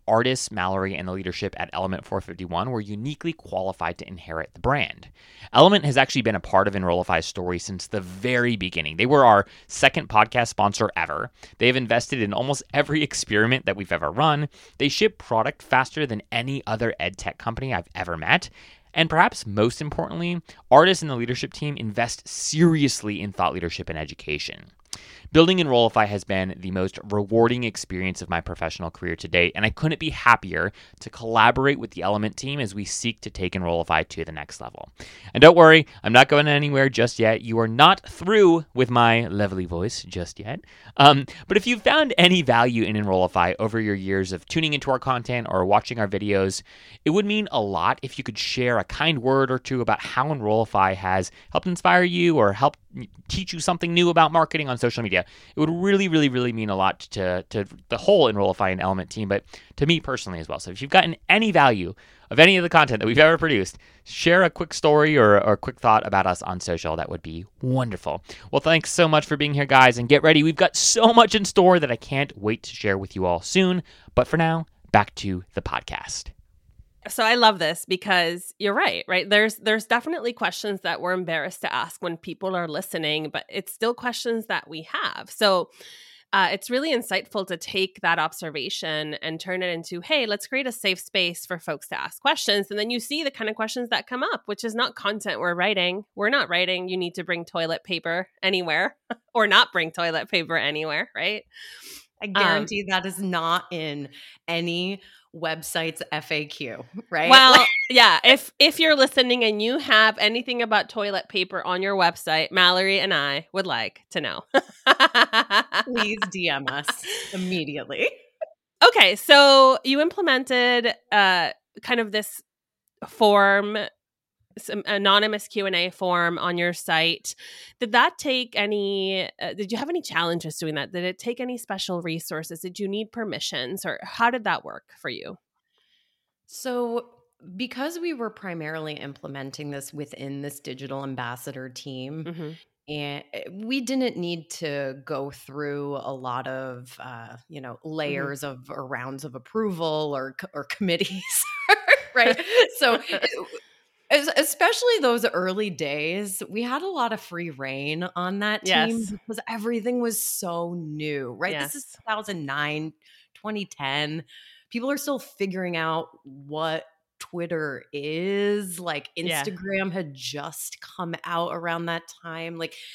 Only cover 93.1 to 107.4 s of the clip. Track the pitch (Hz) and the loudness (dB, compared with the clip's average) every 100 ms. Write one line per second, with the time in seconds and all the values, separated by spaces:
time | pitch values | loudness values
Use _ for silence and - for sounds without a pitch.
93.1 | 294 277 - 214 214 220 254 240 233 - | -6 -6 -6 -8 -6 -6 -6 -4 -6 -6
94.1 | 247 330 - - 208 233 220 247 - 202 | -6 -4 -6 -8 -8 -6 -4 -4 -4 -6
95.1 | 214 208 120 175 175 185 202 180 185 202 | -4 -6 -4 -2 0 0 0 -2 -4 -10
96.1 | - 214 277 170 175 180 180 185 185 175 | -4 -2 0 0 0 0 -2 -4 -4 -6
97.1 | 180 170 170 170 170 165 165 - 170 170 | -6 -6 -6 -6 -6 -4 -6 -6 -8 -6
98.1 | 170 185 - 190 190 175 156 196 - - | -6 -8 -6 -2 -2 0 0 -2 -6 -14
99.1 | - _ 240 208 202 254 180 160 - 170 | -14 _ -2 4 4 4 0 -4 -4 -4
100.1 | 160 - 185 151 160 139 151 156 151 233 | -4 -2 -4 -2 -2 -2 -4 -4 -6 -6
101.1 | - 175 214 - - - - - - _ | -6 -6 -6 -12 -20 -20 -20 -20 -20 _
102.1 | - 208 196 190 160 160 202 190 185 190 | -14 -4 0 2 2 -2 -6 -2 -4 -4
103.1 | 180 196 175 165 180 - 180 156 147 139 | -6 -4 -2 0 -2 -4 -8 -6 -8 -12
104.1 | - - - - 170 170 170 180 196 _ | -16 -20 -16 -6 -4 -2 -4 -6 -8 _
105.1 | _ _ 165 160 160 - 170 160 156 - | _ _ -8 -6 -6 -6 -6 -6 -8 -8
106.1 | 151 - 156 147 - 131 110 127 196 - | -8 -6 -6 -6 -12 -12 -12 -16 -16 -8
107.1 | 165 160 262 | 0 8 10